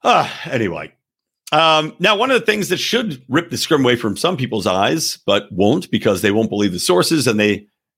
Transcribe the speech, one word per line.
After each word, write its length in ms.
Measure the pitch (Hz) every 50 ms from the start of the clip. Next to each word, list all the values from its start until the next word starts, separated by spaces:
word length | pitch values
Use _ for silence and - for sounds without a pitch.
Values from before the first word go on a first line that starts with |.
| _
Ah, 460 | - 240 175 143 - - - - 160
anyway. 440 | 135 123 113 95 85 76 78 78 _ _ _ _ _ _ _ _ _ _ _ - -
Um, 420 | 156 165 160 160 156 156 156 - _
now, 180 | 175 202 214
one 140 | 202 233 262
of 100 | 269 233
the 60 | -
things 240 | - 214 208 190 139
that 80 | 180 175
should 440 | - - - 233 254 214 147 127 - _
rip 220 | 120 - - -
the 80 | - 113
scrim 240 | - - 160 147 131
away 140 | 123 120
from 200 | 120 - 110 95
some 220 | - - 165 185 131
people's 280 | 131 113 - 110 87
eyes, 520 | 104 92 92 98 117 147 160 156 - - - _
but 260 | - 98 101 - - -
won't 380 | 90 98 104 131 180 185 -
because 320 | - 110 - 117 101 92 -
they 100 | 104 101
won't 160 | 107 113 107
believe 240 | - 104 104 101 87
the 60 | 87
sources 480 | - - 180 180 170 - 165 160 127
and 120 | 127 110 107
they 280 | 104 104 101 98 - _ _ _ _ _ _